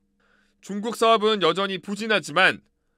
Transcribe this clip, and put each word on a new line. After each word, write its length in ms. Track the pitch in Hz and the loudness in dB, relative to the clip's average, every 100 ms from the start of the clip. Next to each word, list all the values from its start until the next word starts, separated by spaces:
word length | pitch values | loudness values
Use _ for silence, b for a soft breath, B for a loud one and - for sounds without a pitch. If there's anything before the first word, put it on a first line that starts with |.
| _ _ _ _ _ _ | _ _ _ _ _ _
중국 340 | - 202 226 214 | -10 -6 -6 0
사업은 460 | 226 220 214 214 | 4 4 4 2
여전히 380 | 165 170 196 185 | 2 2 -2 -6
부진하지만 800 | - 202 220 202 156 156 180 107 _ _ _ | -8 -8 -2 -2 -2 -6 -4 -4 _ _ _